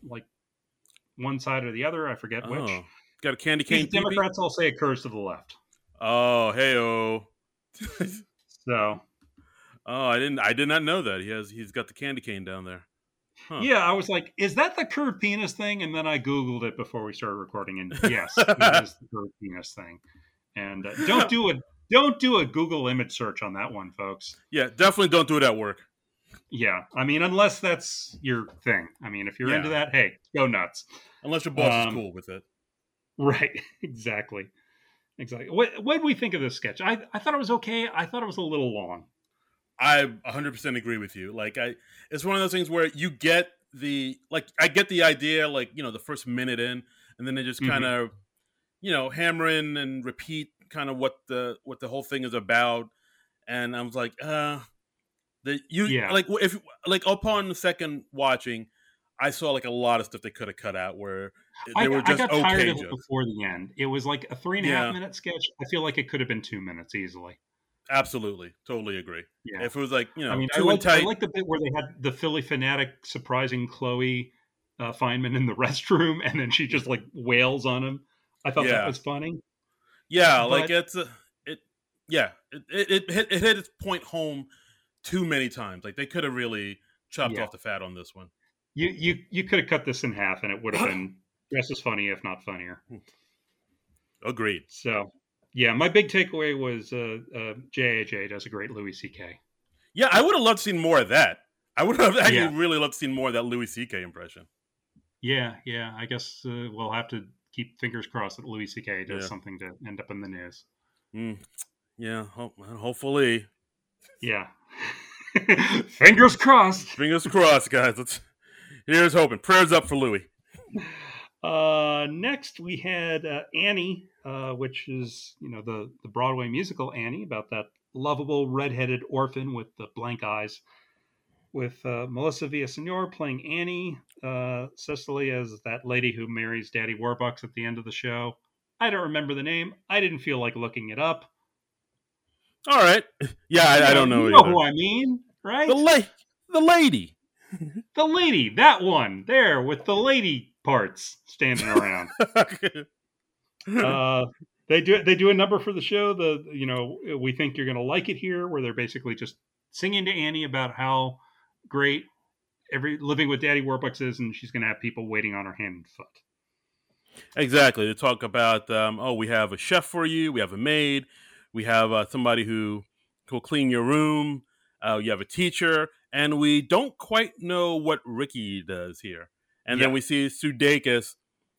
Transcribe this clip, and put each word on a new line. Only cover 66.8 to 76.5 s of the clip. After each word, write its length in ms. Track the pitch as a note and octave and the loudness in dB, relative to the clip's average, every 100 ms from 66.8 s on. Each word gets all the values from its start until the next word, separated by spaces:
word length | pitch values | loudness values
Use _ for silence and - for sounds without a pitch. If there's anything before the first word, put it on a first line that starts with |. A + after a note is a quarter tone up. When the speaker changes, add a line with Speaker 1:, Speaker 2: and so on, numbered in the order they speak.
| E2+ G#2 | -12 -10
Speaker 1:
easily. 440 | F#2 F2+ F2 F2+ _ _ _ _ _ | -10 -14 -20 -20 _ _ _ _ _
Speaker 2:
Absolutely. 640 | C3+ C3+ B2+ G#2+ G2 F2 _ _ | -2 -2 -4 -8 -8 -16 _ _
Totally 300 | A#2+ G#2+ F#2+ | -8 -6 -8
agree. 260 | F2 E2 F2+ _ - | -8 -14 -14 _ -10
Speaker 1:
Yeah. 160 | F#2+ | -4
Speaker 2:
If 120 | A#2+ C#3+ | -4 -4
it 40 | |
was, 120 | C#3 | -2
like, 180 | C3 A#2+ - | -2 -2 -6
you 80 | C#3 | -4
know, 60 | |
Speaker 1:
I 20 | C3 | -2
mean, 140 | C3 | 0
I 40 | D#3 | 4
Speaker 2:
too 60 | F3+ | 4
Speaker 1:
like, 140 | G3+ F3+ | 6 6
I 120 | D#3+ | 6
Speaker 2:
tight. 60 | F#3 | 4
Speaker 1:
like 140 | A3 | -2
the 80 | G3 | -4
bit 120 | F#3+ F3+ | -4 -4
where 120 | D#3 | -2
they 80 | D3 D3 | -2 -4
had 260 | D3+ - | -6 -6
the 100 | C3+ | -6
Phillie 300 | B2+ D#3+ D3+ | -4 -4 -4
Phanatic 640 | B2+ C#3+ C3 C#3 C3 - - | -2 -2 0 0 -2 -6 -12
surprising 640 | C3+ - B2+ C3 B2+ B2 | -12 -4 -2 -2 -4 -6
Chloe, 640 | - B2+ B2 B2+ B2 B2 _ _ _ _ _ | -6 -4 -2 -2 -2 -6 _ _ _ _ _
uh, 120 | A#2 | -10
Fineman 460 | A#2 B2 B2 B2+ C3 | -2 -2 0 0 0
in 80 | B2+ | 0
the 80 | |
<laughs> 120 | G2+ C3 | 0 -2
restroom, 540 | C3+ - - E3 D#3+ B2+ | -2 2 2 4 0 -2
and 120 | D3+ | -4
then 120 | B2 | -2